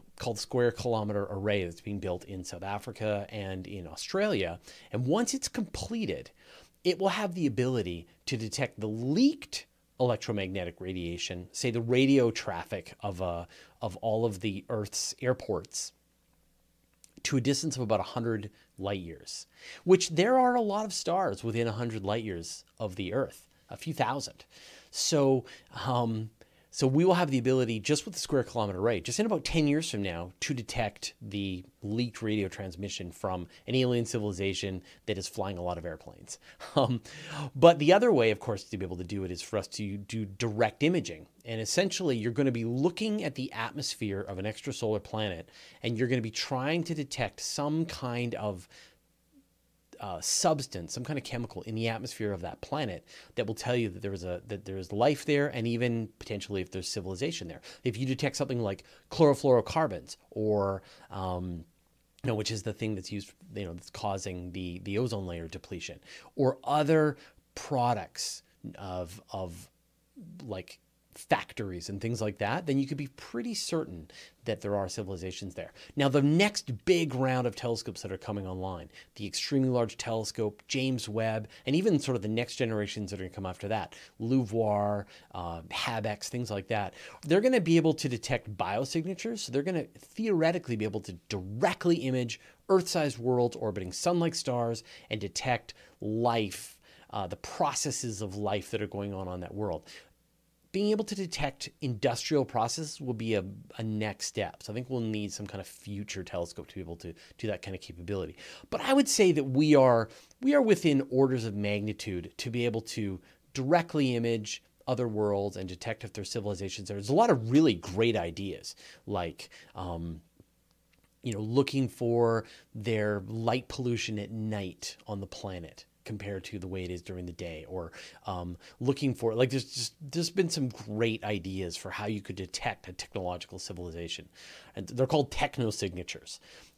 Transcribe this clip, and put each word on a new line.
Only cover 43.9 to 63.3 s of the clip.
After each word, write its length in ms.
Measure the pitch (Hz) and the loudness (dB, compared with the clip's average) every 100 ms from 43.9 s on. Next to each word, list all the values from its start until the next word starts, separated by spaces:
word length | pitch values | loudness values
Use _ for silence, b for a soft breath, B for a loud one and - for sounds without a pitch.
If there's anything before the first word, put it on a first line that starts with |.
| - 107 98 | -4 -4 -4
of 180 | 101 95 | -4 -6
an 60 | 104 | -6
extrasolar 580 | - - - 110 107 | -6 -8 -4 0 -2
planet, 460 | - 110 104 85 - B B B | -2 -2 -2 -4 -10 B B B
and 140 | 117 113 | -4 0
you're 100 | 123 | 2
gonna 140 | 127 | 0
be 100 | 110 | 0
trying 540 | - - 127 135 170 165 | -4 -4 -2 0 0 -2
to 100 | 156 | -4
detect 460 | 135 - 107 - | -6 -4 -4 -4
some 440 | - - 147 156 165 | -6 -2 0 0 -2
kind 500 | - 127 120 120 - | -4 -4 -2 -2 -2
of, 340 | 104 92 - B B B _ _ _ 277 _ _ _ _ _ - | -4 -4 -10 B B B _ _ _ _ _ _ _ _ _ -12
uh, 200 | 101 85 | -8 -6
substance, 760 | - - 175 151 - 92 82 | -2 2 4 2 -2 -8 -8
some 100 | - | -8
kind 160 | 123 143 | -6 -6
of 60 | - | -6
chemical 360 | 120 120 113 | -6 -6 -8
in 120 | 113 110 | -6 -2
the 120 | 113 | 0
atmosphere 440 | 113 120 - 104 | -2 -6 -4 -4
of 100 | 95 | -2
that 180 | 85 - | -6 -8
planet 440 | - 147 123 85 B B B - | -6 -4 -4 -6 B B B -4
that 100 | 107 | -4
will 80 | |
tell 220 | 110 123 123 | -4 0 0
you 120 | 110 | 0
that 140 | - | -2
there 120 | 101 | -6
is 100 | 98 | -6
a, 180 | 90 90 - | -4 -6 -6
that 180 | 101 95 | -8 -6
there 120 | 95 | -8
is 140 | 90 | -4
life 340 | 104 127 143 - | 2 2 2 2
there, 240 | 143 143 | 2 2
and 180 | 123 117 | 0 0
even 420 | 117 123 117 110 - | 2 2 0 -2 -8
potentially 440 | - 104 - 98 | -8 -8 -4 -4
if 100 | 87 | -4
there's 160 | 95 90 | -6 -6
civilization 600 | 107 90 92 147 160 82 | -6 -6 -4 -4 -4 -8
there. 140 | - B B | -12 B B
If 140 | 127 107 | -4 -2
you 100 | 131 | -2
detect 280 | 135 143 - | 0 0 0
something 260 | - 120 | -2 0
like 220 | 107 98 B B _ | -2 -4 B B _
chlorofluorocarbons 1080 | - 151 135 139 123 - 160 151 90 - - _ | 6 8 8 6 6 6 2 0 -2 -10 -18 _
or, 500 | - 107 104 98 95 B B B | -2 2 4 4 0 B B B
um, 540 | 98 92 90 90 87 80 _ _ _ _ _ | -6 -2 -2 -4 -6 -10 _ _ _ _ _
you 60 | 123 | -2
know, 60 | 107 | -2
which 140 | 104 | -2
is 140 | 110 | -4
the 100 | 107 | -6
thing 220 | 101 110 101 | -4 -4 -4
that's 160 | - | -6
used, 220 | 104 98 | -8 -10